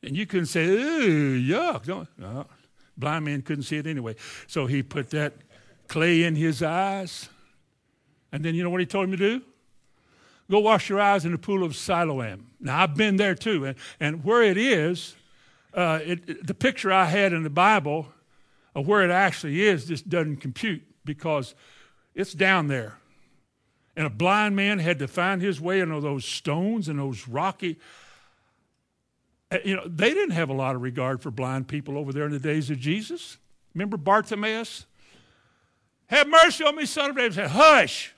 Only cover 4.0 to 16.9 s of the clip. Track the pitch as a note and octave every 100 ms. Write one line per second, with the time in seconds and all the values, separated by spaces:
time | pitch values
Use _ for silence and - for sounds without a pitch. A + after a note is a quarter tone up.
4 | A#2 A2 - - - E3+ C3 C#3 C3 -
5 | C3 D3+ D3 - _ - _ _ _ D#3+
6 | E3 E3 E3+ D#3 E3 C#3 D#3 E3+ G3 G3
7 | F#3 - - _ _ _ _ _ _ _
8 | _ _ _ D3 D#3+ E3 F3 F3+ F3 G3
9 | F#3 F#3 G3 B3 - _ _ _ _ _
10 | _ _ _ _ _ G3 G#3 G#3+ - G3
11 | G3+ G3+ E3 E3+ - G3 F3 C3 - F3
12 | E3+ C#3 A2+ G2 - _ - C#3+ F#3 C#3+
13 | G#3+ F#3+ G3+ F3+ A3 F#3+ C3+ C3 - -
14 | D3+ E3 D3+ A#3+ A3 F#3 B3+ G3+ D#3 F3
15 | - - _ _ _ _ _ - F3 D#3+
16 | D#3 F3 - - - B2+ B3+ - F#3+